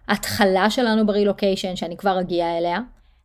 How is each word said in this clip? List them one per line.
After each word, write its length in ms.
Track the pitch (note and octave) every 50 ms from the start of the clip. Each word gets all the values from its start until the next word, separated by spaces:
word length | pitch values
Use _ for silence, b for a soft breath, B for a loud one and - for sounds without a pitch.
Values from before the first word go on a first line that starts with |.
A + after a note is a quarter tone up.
| b -
ההתחלה 640 | G#3 G#3 - - G3+ G3+ G#3 G3 F#3+ F#3+ F#3 G#3+
שלנו 360 | G#3+ - B3 A3+ A3 A3 A3
ברילוקיישן, 680 | G#3+ G3+ G#3 G3+ G3+ G3+ - - G3 F#3+ F#3+ - F#3+ F3+
שאני 200 | F3+ - E3 E3+
כבר 240 | - - G3+ F#3 F#3
אגיע 380 | F#3 F3 F3+ E3+ E3+ E3+ E3+ E3+
אליה. 220 | E3+ E3+ F3 F#3+ A#3+ - - _ _ _ _ _